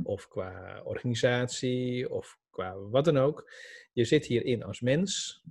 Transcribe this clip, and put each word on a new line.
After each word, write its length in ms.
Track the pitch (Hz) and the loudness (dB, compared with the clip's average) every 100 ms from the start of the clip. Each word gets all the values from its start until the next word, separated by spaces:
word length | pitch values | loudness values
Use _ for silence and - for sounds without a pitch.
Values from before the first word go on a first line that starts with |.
of 240 | - 98 - | -4 -4 -6
qua 540 | - 92 92 92 101 | -8 -8 -8 -12 -10
organisatie 1300 | - 107 123 117 131 123 123 - 131 127 127 123 123 | -6 -4 -2 4 4 4 0 -2 -2 0 -2 -2 -2
of 280 | - - - _ | -6 -8 -16 _
qua 280 | - 92 95 | -8 -6 -6
wat 280 | 101 123 151 | 0 2 4
dan 120 | 143 | 4
ook. 340 | 135 - - - - - - | 4 0 -8 -18 -18 -20 -6
Je 140 | - 117 | 0 4
zit 200 | 151 - | 4 4
hierin 380 | 120 - 117 | 0 2 -2
als 180 | 98 101 | -2 -4
mens. 600 | 123 147 190 - - - - | 0 2 2 -2 -6 -10 -18